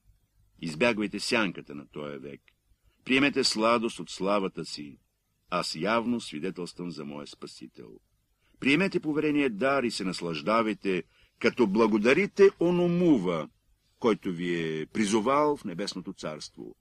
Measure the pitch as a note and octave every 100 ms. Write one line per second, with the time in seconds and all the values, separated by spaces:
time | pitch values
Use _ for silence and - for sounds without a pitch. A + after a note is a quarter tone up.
0 | _ _ _ _ _ _ E2 D#2 A#2+ G#2+
1 | G#2 G2+ - A#2+ G2+ - C#2 C#2+ C2+ D#2+
2 | D2 C#2+ C#2 C#2 _ _ _ _ _ _
3 | - C3 C#3 C3+ B2 A2 A2 A#2+ A2+ -
4 | E2+ - F#2 G#2 F#2+ - D#2+ - D2 C2
5 | _ _ _ _ - F2+ E2+ D2+ F2+ A#2
6 | A2+ A#2+ - D2+ F2+ F2+ F2 - F2 D2+
7 | C#2+ D2 C#2+ - C#2+ - B1+ - A1+ G1+
8 | _ _ _ _ _ - B2+ D#3 F#3+ F3
9 | D#3 D3 D#3 D3 C#3 G2+ C3 C#3 B2 -
10 | F#2 F2 F2 D#2+ D2+ A2+ A2 G2+ F#2+ F#2
11 | - _ _ - A#2 - A2 G2+ A2+ A2
12 | G#2+ D3 G3+ - G3 - E3+ F3+ F3 F3
13 | F3+ C3+ F2+ E2 D2 _ _ _ _ -
14 | B2 G2+ G2 E2+ F2 E2+ D#2+ D#2 D#2 -
15 | G#2 A2 G#2+ C#3 D3+ C#3+ G#2+ E2+ G2 F#2+
16 | F2+ F2+ E2+ D2+ - - G#1+ G#1